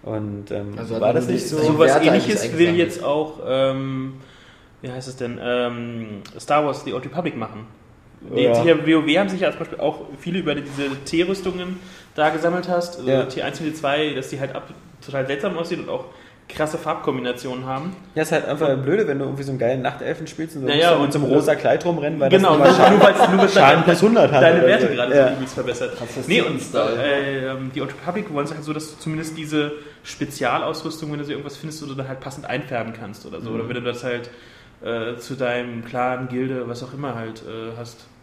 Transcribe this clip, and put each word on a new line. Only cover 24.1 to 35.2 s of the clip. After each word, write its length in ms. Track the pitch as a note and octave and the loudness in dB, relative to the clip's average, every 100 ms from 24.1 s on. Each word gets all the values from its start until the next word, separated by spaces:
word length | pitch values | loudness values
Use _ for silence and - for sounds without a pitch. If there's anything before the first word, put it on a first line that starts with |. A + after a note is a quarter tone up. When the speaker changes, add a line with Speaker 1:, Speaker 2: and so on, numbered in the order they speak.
| A3+ C#3 | 6 6
Speaker 1:
hat 100 | C3+ | 8
Speaker 3:
deine 160 | C#3+ E3+ | 6 8
Speaker 1:
oder 80 | E3+ | 6
Speaker 3:
Werte 200 | G#3 F3+ | 6 2
Speaker 1:
so. 60 | |
Speaker 3:
gerade 200 | C3 B2 C#3+ | 0 2 6
Speaker 1:
Ja. 100 | B2+ | 4
Speaker 3:
so 60 | |
übelst 200 | B2+ B2+ - | 2 -6 -6
verbessert. 420 | B2 A#2+ B2 - | -4 -4 -6 -6
Speaker 2:
Transvestiten-Style. 840 | A#2 - B2+ G3 - C3 - - A2 | -10 -8 0 0 2 -4 -4 -2 0
Speaker 3:
Nee, 60 | |
und, 60 | A#2 | 0
äh, 500 | C#3+ C#3 C#3 C3+ C3 | -2 -2 -2 -4 -6
ähm, 200 | C3+ C3 D3+ | -6 -8 -6
die 60 | |
Old 100 | - | -8
Republic 420 | - E3 F#3 - | -8 -6 -6 -6
wollen 120 | D3 C#3+ | -4 -6
es 80 | |
halt 100 | D3+ | -6
so, 80 | D3 | -8
dass 220 | D3+ D3+ | -8 -8
du 40 | - | -10
zumindest 400 | - D#3 D#3+ D#3+ | -8 -6 -6 -10
diese 360 | D3+ D3+ D3 D3 - - - - C#3+ | -4 -2 -2 -6 -14 -20 -18 -10 -8
Spezialausrüstung, 840 | - B2+ C#3+ D#3 D#3+ E3 D3+ D#3 | -4 -2 0 -2 -6 -8 -10 -8
wenn 80 | D3 | -8
du 60 | D3 | -8
sie 60 | |
irgendwas 260 | C3+ D3 - | -8 -10 -12
findest, 240 | D#3+ D3+ | -14 -12
wo 40 | D3 | -12
du 80 | C3+ | -10
dann 120 | C3 | -10
halt 120 | C3 | -10
passend 260 | C#3+ C3 - | -12 -14 -6
einfärben 440 | B2 B2 B2 A2+ | -6 -4 -6 -6
kannst 320 | A2+ G#2 G2+ - | -10 -14 -16 -14
oder 160 | E2 | -12
so. 80 | A2+ | -8
Speaker 1:
Mhm. 60 | A2+ | -6
Speaker 3:
Oder 120 | A#2 | -4
wenn 60 | B2 | -6
du 60 | |
das 220 | A#2+ A#2 | -6 -6
halt, 260 | C3 A#2+ A#2+ - - - - - | -6 -6 -8 -18 -20 -20 -20 -14
äh, 340 | - A#2 A2+ | -6 -4 -4
zu 180 | B2 | -8